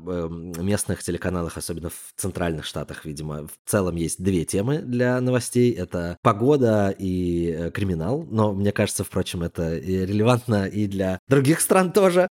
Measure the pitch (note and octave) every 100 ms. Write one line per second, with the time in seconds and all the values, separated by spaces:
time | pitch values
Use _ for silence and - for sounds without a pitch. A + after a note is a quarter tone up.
0 | E2+ F2 E2 E2+ E2 E2+ F#2 G2+ - F#2
1 | - F2 F#2+ F2+ E2 F2 - E2+ D#2+ -
2 | - - G2 F2 E2+ D#2+ - - D2 D2
3 | D#2+ D2 D#2 D2+ D2+ - - G#2+ F2+ E2+
4 | D#2+ - F#2 F#2 D#2 G2 A2 D3 B2 B2
5 | B2 B2 B2+ B2+ A#2 B2 B2 - F2+ F2+
6 | E2+ F2 - G#2 B2 D3 A#2+ G#2+ G2 F#2+
7 | F#2+ F#2 F2+ F2 E2+ D#2+ E2+ - G2 E2+
8 | D#2+ C#3+ E3+ A2 G#2+ G2 G2+ - G#2 -
9 | F#2+ G2 F2+ F2+ E2+ - E2 E2 F#2 F#2
10 | F#2 G#2 A2 B2 A#2+ G#2+ F#2+ G2+ G#2 F#2+
11 | F#2 F#2 - C#3 C3+ E3 - F#3+ F#3 G#3
12 | F#3+ F3 F3+